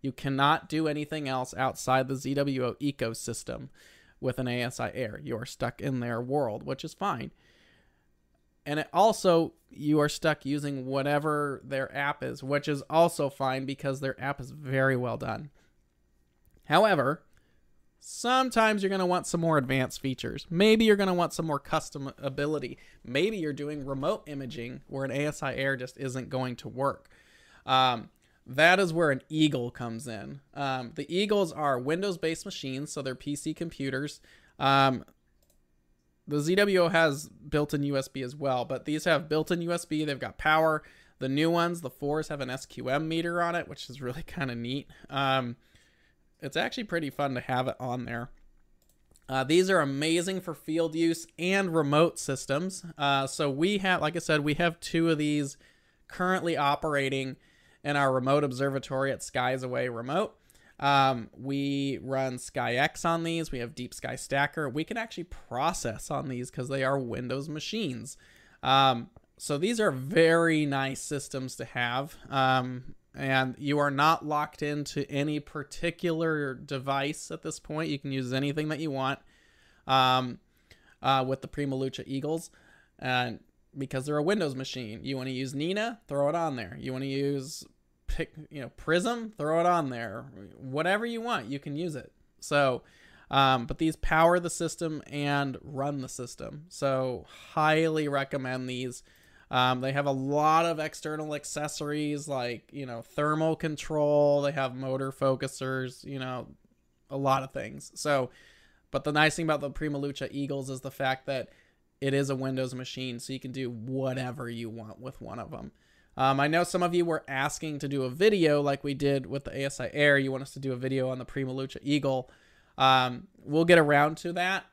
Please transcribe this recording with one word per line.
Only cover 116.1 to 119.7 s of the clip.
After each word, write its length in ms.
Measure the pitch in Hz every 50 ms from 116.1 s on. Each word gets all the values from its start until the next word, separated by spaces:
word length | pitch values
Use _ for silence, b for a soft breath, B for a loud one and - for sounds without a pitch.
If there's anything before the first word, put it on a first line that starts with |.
| b
Um, 220 | - 131 135 135 135
I 80 | 139
know 160 | 147 156 170 175
some 220 | 170 - 185 180
of 100 | 175 170
you 100 | 175 170
were 200 | 170 160 156 -
asking 540 | - 139 131 139 147 - - - 156 151 143
to 80 | 151 143
do 160 | 139 139 131
a 40 | 127
video 540 | 123 160 190 220 214 196 165 151 147 147 143
like 220 | 143 139 139 -
we 100 | 143 143
did 320 | 127 143 139 139 139 127
with 180 | 87 110 139 -
the 140 | - - 135
A 60 | 139
S 160 | 139